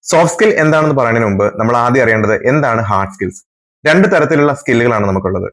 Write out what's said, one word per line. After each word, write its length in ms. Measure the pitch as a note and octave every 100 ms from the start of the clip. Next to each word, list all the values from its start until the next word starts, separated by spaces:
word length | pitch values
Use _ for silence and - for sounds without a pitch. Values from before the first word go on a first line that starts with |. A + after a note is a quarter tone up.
| -
സോഫ്റ്റ് 240 | E3+ E3+ -
സ്കിൽ 140 | G#3+ -
എന്താണെന്ന് 340 | D#3 D#3 D#3 C3+
പറയുന്നതിന് 280 | A#2 A#2 A2
മുമ്പ് 160 | G2 G#2 -
നമ്മൾ 160 | A2+ A#2+
ആദ്യം 200 | A#2+ B2+
അറിയേണ്ടത് 300 | A#2 A2 G#2+ G#2+ B2
എന്താണ് 340 | D3 C#3+ A2+ G#2+
ഹാർഡ് 240 | G2 F#2+ -
സ്കിൽസ്. 260 | F#2 - _ _ _ _ D3+
രണ്ട് 200 | E3+ F#3
തരത്തിലുള്ള 400 | E3+ D3 D#3 D3 C#3
സ്കില്ലുകളാണ് 480 | - A#2+ A#2+ A2 G2+
നമുക്കുള്ളത് 380 | F#2+ F#2+ F#2+ F#2+